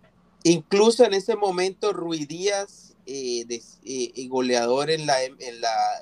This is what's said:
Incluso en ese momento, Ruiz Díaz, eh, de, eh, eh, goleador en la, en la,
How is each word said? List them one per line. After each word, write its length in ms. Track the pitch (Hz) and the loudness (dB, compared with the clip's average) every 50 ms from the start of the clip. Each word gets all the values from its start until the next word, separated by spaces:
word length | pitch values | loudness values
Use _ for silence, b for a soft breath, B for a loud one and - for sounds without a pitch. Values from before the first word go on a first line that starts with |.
| _ _ _ _ _ _ _ _ | _ _ _ _ _ _ _ _
Incluso 640 | - 160 170 160 - _ 196 202 214 226 226 262 247 | 2 2 2 2 0 _ 2 4 4 6 6 6 6
en 100 | 220 196 | 6 4
ese 220 | 196 185 - 226 | 2 0 -2 0
momento, 560 | 208 208 196 180 180 185 190 190 - - 208 | 0 0 0 0 0 -2 -2 -2 -2 -2 -2
Ruiz 340 | 190 170 165 170 165 160 147 | -2 -2 -4 -6 -6 -6 -6
Díaz, 680 | 139 170 170 185 208 202 196 202 202 - - - - _ _ _ | -8 -8 -4 -2 -2 -2 -2 -4 -8 -12 -20 -20 -20 _ _ _
eh, 380 | - 139 - - 123 120 117 117 | -14 -10 -8 -6 -4 -4 -6 -6
de, 100 | 117 120 | -8 -10
eh, 560 | 113 - - - _ - - 135 127 120 117 - | -10 -10 -16 -20 _ -14 -10 -6 -6 -6 -6 -6
eh, 120 | 127 135 127 | -10 -10 -4
goleador 640 | 131 127 127 123 123 120 117 120 127 135 143 151 | -2 -2 0 2 2 2 2 2 0 0 0 0
en 160 | 160 156 151 | -2 -2 0
la, 160 | 147 135 131 | 0 0 0
en 380 | 131 131 - - 127 123 117 117 | 0 -4 -6 -12 -14 -14 -10 -4
la, 140 | 117 113 110 107 104 104 101 85 | -4 -2 0 0 0 0 -2 -6